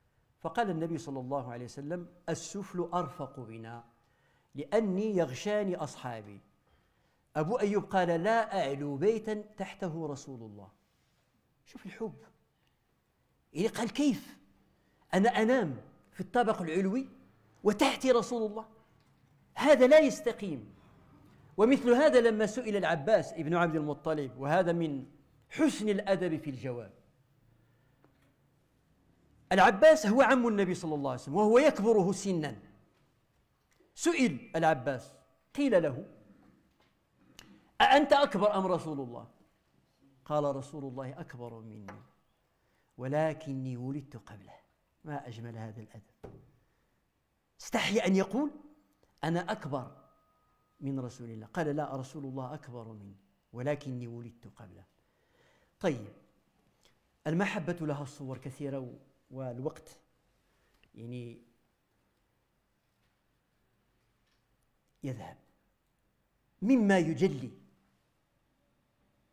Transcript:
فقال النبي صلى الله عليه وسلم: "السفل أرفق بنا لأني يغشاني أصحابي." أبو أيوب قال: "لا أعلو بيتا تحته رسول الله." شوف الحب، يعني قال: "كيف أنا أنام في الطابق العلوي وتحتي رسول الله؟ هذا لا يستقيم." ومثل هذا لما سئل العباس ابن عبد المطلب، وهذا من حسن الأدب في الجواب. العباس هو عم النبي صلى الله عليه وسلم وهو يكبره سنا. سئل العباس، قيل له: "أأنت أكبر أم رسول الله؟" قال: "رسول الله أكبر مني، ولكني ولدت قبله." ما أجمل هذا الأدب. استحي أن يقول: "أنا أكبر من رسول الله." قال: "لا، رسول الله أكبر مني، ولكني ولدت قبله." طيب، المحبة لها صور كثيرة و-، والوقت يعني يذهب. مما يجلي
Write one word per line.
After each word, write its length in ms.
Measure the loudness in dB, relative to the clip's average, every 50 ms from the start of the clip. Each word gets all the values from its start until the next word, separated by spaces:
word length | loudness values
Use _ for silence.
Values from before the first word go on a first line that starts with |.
| _ _ _ _ _ _ _ _
فقال 300 | -10 -6 -4 -2 -2 -2
النبي 280 | -2 -4 -4 -4 -4 -6
صلى 220 | -8 -8 -10 -10
الله 320 | -8 -6 -6 -6 -6 -6
عليه 140 | -10 -12 -12
وسلم: 420 | -14 -14 -12 -10 -10 -10 -10 -10 -14 -20 -14 _ -8
"السفل 500 | -8 -8 -8 -10 -10 -12 -10 -8 -6 -6
أرفق 600 | -4 -4 -2 -4 -4 -4 -8 -10 -12 -12 -12 -14
بنا 440 | -16 -16 -16 -16 -16 -16 -16 -16 -18 _ _ _ _ _ _ _ _ _ _ _ _ _ -14
لأني 600 | -12 -6 0 0 0 2 2 0 -2 -2 0 0 0
يغشاني 580 | 0 0 -2 -6 -4 -2 -2 -2 -2 -2 -4
أصحابي." 640 | -4 -6 -8 -10 -10 -10 -10 -10 -10 -12 -16 -20 -20 -20 _ _ _ _ _ _ _ _ _ _ _ _ _ _ _ _ _ -4
أبو 240 | -2 -2 0 0 0
أيوب 240 | 0 2 0 0 0
قال: 240 | 0 0 2 2 2
"لا 540 | 2 0 2 2 2 2 0 0 -2 -2
أعلو 360 | -2 -2 -2 -4 -4 -4 -4 -2
بيتا 360 | 0 0 0 0 -2 -6 -6
تحته 720 | -6 -8 -10 -12 -12 -12 -12 -10 -8 -8 -6 -6 -6 -6 -8
رسول 340 | -8 -10 -12 -14 -14 -14 -14 -16
الله." 200 | -16 -18 -20 -20 _ _ _ _ _ _ _ _ _ _ _ _ _ _ _ _ _ _ _
شوف 200 | _ -20 -20 -18
الحب، 300 | -16 -12 -10 -10 -10 -12 -14 -20 -20 _ _ _ _ _ _ _ _ _ _ _ _ _ _ _ _ _ _ _ _ _ _ _ _ -6
يعني 140 | -4 -4 -4
قال: 220 | -4 -4 -6 -4
"كيف 480 | -2 0 2 2 2 0 -4 -14 -20 -20 _ _ _ _ _ _ _ _ _ _ _ _ _ _ 0
أنا 160 | 2 2 2
أنام 520 | 2 2 2 2 2 2 0 -2 -4 -8 -12 -18 -20 _ _ _
في 100 | _ -14
الطابق 400 | -8 -2 0 0 2 2 0 -2
العلوي 480 | -4 -4 -2 0 0 0 -2 -2 -6 -8 -12 -20 -20 _ _ _ _ _ _ _ 0
وتحتي 480 | 0 2 2 2 0 0 2 2 4
رسول 400 | 4 4 2 0 -2 -4 -4 -4
الله؟ 140 | -6 -8 -14 -14 -18 -20 _ _ _ _ _ _ _ _ _ _ _ _ _ _ -6
هذا 340 | 0 4 6 6 8 8 10
لا 120 | 10 10
يستقيم." 760 | 8 6 2 -2 -4 -6 -6 -6 -6 -8 -8 -8 -10 -14 -20 -20 -20 -20 -20 -20 -20 -20 -20 -20 -20 -20 -20 -20 -20 -8 0 4
ومثل 320 | 4 6 6 4 4 4
هذا 320 | 4 6 6 6 6 6
لما 240 | 6 6 4 2 0
سئل 300 | 0 -2 -4 -4 -2 -2
العباس 580 | 0 0 0 0 0 2 4 2 2 2 0 -6
ابن 220 | -6 -4 -2 0
عبد 200 | 2 2 2 0
المطلب، 640 | -2 -2 -4 -6 -6 -4 -4 -4 -2 -4 -6 -8 -8
وهذا 340 | -2 0 2 2 2 2
من 340 | 0 0 -2 -4 -4 -6 -10 -14 -18 -20 _ _ _ _ _ _
حسن 400 | -4 0 0 0 0 0 -2 -2
الأدب 480 | -2 0 0 0 0 0 0 -2 -4 -4
في 120 | -6 -8
الجواب. 440 | -10 -8 -8 -8 -8 -8 -10 -14 -18 _ _ _ _ _ _ _ _ _ _ _ _ _ _ _ _ _ _ _ _ _ _ _ _ _ _ _ _ _ _ _ _ _ _ _ _ _ _ _ _ _ _ _ _ _ _ _ _ _ _ 2
العباس 540 | 6 8 8 8 8 10 10 10 10 10 6
هو 160 | 4 6 6
عم 260 | 8 8 6 6 4 4
النبي 260 | 2 2 2 2 0
صلى 220 | -2 -4 -4 -4
الله 160 | -2 -2 -2
عليه 100 | -4 -4
وسلم 140 | -6 -4 0
وهو 220 | 2 6 6 8 8
يكبره 540 | 8 6 4 4 4 4 6 6 4 4
سنا. 500 | 2 -2 -2 -2 -2 -2 -2 -4 -6 -10 -16 -20 -20 _ _ _ _ _ _ _ _ _ _ _ _ _ _ _ _ _ _ _ _ _ _ _ _
سئل 560 | -2 0 2 2 4 2 2 0 -2 -8 -6 -2
العباس، 580 | 2 2 2 2 2 0 -4 -4 -6 -6 -14 -20 -20 _ _ _ _ _ _ -4
قيل 280 | -2 2 4 4 4 4
له: 220 | 2 -2 -6 -10 -14 -18 -20 -20 -20 -20 _ _ _ _ _ _ _ _ _ _ _ _ _ _ _ _ _ _ _ _ -20 -20 -20 -20 -20 _ _ _ 2
"أأنت 320 | 4 6 6 6 6 6 6
أكبر 440 | 6 6 4 2 2 2 2 2 2
أم 100 | 0 0
رسول 320 | 0 -2 -2 -4 -8 -8
الله؟" 280 | -8 -10 -10 -14 -16 -18 _ _ _ _ _ _ _ _ _ _ _ _ _ _ _ _ _ _ _
قال: 300 | -4 -2 0 0 0 -2
"رسول 280 | -4 -8 -12 -12 -12 -12
الله 360 | -10 -10 -10 -10 -10 -12 -14
أكبر 400 | -16 -16 -16 -14 -14 -14 -14 -16
مني، 420 | -18 -18 -18 -18 -16 -18 -18 -20 -20 _ _ _ _ _ _ _ _ _ _ _ _ _ _ _ _ _ _ -10
ولكني 800 | -8 -4 -2 0 0 -2 -2 -6 -8 -8 -8 -6 -6 -8 -8 -8
ولدت 400 | -8 -8 -8 -8 -10 -14 -18 -20
قبله." 380 | -18 -18 -20 -20 -20 -20 -20 -20 _ _ _ _ _ _ _ _ -14
ما 240 | -12 -12 -10 -10 -12
أجمل 300 | -14 -14 -14 -12 -12 -12
هذا 240 | -12 -12 -14 -16
الأدب. 540 | -18 -20 -20 -20 -20 _ _ _ -20 -20 -20 -20 -20 _ _ _ _ _ _ _ _ _ _ _ _ _ _ _ _ _ _ _ _ _ _ -20
استحي 380 | -10 -6 -4 -2 -2 0 0 0
أن 160 | 2 2 2
يقول: 360 | 2 2 0 -2 -4 -4 -4 -6 -10 -20 -20 _ _ _ _ _ _ _ _ _ _ -4
"أنا 280 | -2 -2 -2 -2 -4
أكبر 540 | -6 -8 -6 -6 -6 -6 -8 -10 -14 -20 -20 _ _ _ _ _ _ _ _ _ _ _ _ _ _ -12
من 200 | -8 -8 -6 -6
رسول 300 | -8 -10 -12 -14 -16 -16
الله." 180 | -14 -16 -16 -12
قال: 280 | -8 -6 -4 -4 -4
"لا، 200 | -4 -4 -6 -8
رسول 300 | -10 -10 -12 -12 -12 -12
الله 280 | -10 -10 -10 -10 -10 -12
أكبر 340 | -14 -16 -16 -16 -16 -16 -16
مني، 280 | -18 -18 -18 -20 -20 -20 _ _ _ _ _ _ -12
ولكني 540 | -8 -6 -6 -6 -6 -6 -10 -10 -10 -10 -12
ولدت 400 | -12 -14 -16 -18 -20 _ -20 -20 -20
قبله." 280 | -20 -20 -20 -20 -20 -20 _ _ _ _ _ _ _ _ _ _ _ _ _ _ _ _ _ _ _
طيب، 340 | -2 -2 -2 -4 -6 -14 -18 -20 _ _ _ _ _ _ _ _ _ _ _ _ _ _ _ _ _ _ _ _ -6 -4
المحبة 460 | -2 -2 -2 -2 -4 -6 -6 -6 -6
لها 320 | -6 -6 -6 -6 -6 -8
صور 320 | -12 -14 -14 -12 -12 -12 -12
كثيرة 420 | -12 -14 -12 -10 -8 -8 -8 -8
و-، 180 | -10 -12 -14 -18 _ _ _ _ _ _
والوقت 680 | -14 -12 -10 -10 -10 -8 -8 -10 -10 -12 -16 -20 -20 _ _ _ _ _ _ _ _ _ _ _ _ _ _ _ _ _ _ _ _
يعني 460 | -18 -16 -14 -14 -14 -14 -14 -16 -20 _ _ _ _ _ _ _ _ _ _ _ _ _ _ _ _ _ _ _ _ _ _ _ _ _ _ _ _ _ _ _ _ _ _ _ _ _ _ _ _ _ _ _ _ _ _ _ _ _ _ _ _ _ _ _ _ _ _ _ _ _ _ _ _ _ _ _ _ _ _ _ _ -10
يذهب. 340 | -10 -8 -10 -12 -16 -18 -20 _ _ _ _ _ _ _ _ _ _ _ _ _ _ _ _ _ _ _ _ _ _ _ -4
مما 380 | 0 2 4 4 6 6 4 4
يجلي 520 | 4 2 0 0 0 0 0 -2 -10 -12 -14 -16 -20 _ _ _ _ _ _ _ _ _ _ _ _ _ _ _ _ _ _ _ _ _ _ _ _ _ _ _ _ _ _ _ _ _